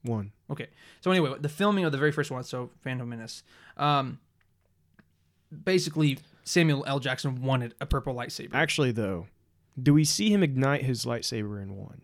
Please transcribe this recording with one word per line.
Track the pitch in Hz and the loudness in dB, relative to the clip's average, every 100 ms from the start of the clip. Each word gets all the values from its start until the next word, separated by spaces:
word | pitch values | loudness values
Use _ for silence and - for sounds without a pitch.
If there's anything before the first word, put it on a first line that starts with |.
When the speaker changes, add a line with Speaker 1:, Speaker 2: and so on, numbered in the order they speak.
Speaker 1:
One. | 123 113 101 _ _ | -4 -6 -6 _ _
Speaker 2:
Okay. | 143 117 _ - - | -12 -12 _ -20 -4
So | 180 | 2
anyway, | 185 147 135 | 2 2 -2
the | 143 | -6
filming | - 208 196 | 0 2 4
of | 170 | 2
the | 139 | 2
very | 151 | 2
first | 147 139 | 2 -4
one, | 131 | -4
so | 123 123 123 _ | -6 -8 -8 _
Phantom | 131 127 120 | -8 -6 -8
Menace, | 117 113 - _ - - - | -10 -12 -16 _ -20 -20 -4
um, | 147 143 131 - _ _ _ _ _ _ _ _ _ _ _ _ _ 156 | 0 0 -2 -10 _ _ _ _ _ _ _ _ _ _ _ _ _ -8
basically | 185 185 180 151 151 135 - _ | 2 2 2 2 2 2 -8 _
Samuel | - 180 160 139 139 | 0 4 4 4 0
L. | 139 | -2
Jackson | 131 127 143 127 | -2 -4 -4 -4
wanted | 131 131 120 - | 0 0 -2 -10
a | 143 | -2
purple | 143 139 123 | -2 -2 -6
lightsaber. | 120 - - | -8 -10 -4
Speaker 1:
Actually, | - 156 - 131 | 0 0 2 2
though, | 113 104 92 101 _ _ _ _ - | 2 -2 -4 -8 _ _ _ _ 0
do | 127 | 6
we | 147 | 6
see | 151 - 214 | 6 2 4
him | 202 | 4
ignite | 170 131 135 143 | 4 2 2 2
his | 131 120 123 | 0 -2 -2
lightsaber | 120 - 113 104 101 | -4 -4 -4 -6 -6
in | 98 98 | -10 -12
one? | 101 110 | -14 -16